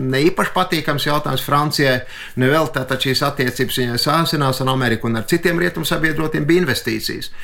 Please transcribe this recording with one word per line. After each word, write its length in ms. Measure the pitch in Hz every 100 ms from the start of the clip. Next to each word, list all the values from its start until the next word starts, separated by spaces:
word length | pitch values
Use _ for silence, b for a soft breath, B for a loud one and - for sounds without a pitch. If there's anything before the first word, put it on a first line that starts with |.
Ne 220 | 131 131 160
īpaši 240 | 190 196
patīkams 520 | - 180 160 151 147 -
jautājums 380 | 147 147 135
Francijai, 540 | - 143 151 - 139 123 - B B -
ne 80 | 127
vēl 220 | 151 147
tātad 320 | 131 127 131
šīs 180 | 139 131 143
attiecības 500 | 139 127 - 127 -
viņai 180 | 123 117
sāsinās 600 | - 156 160 156 139 131
ar 80 | 131
Ameriku 380 | 131 123 110 120
un 100 | 110
ar 80 | 110
citiem 320 | 170 175 170
rietumu 280 | 175 175 151
sabiedrotiem 600 | 165 156 151 156 156 147
bija 160 | 175
investīcijas. 640 | 170 127 - 110 - 113 - B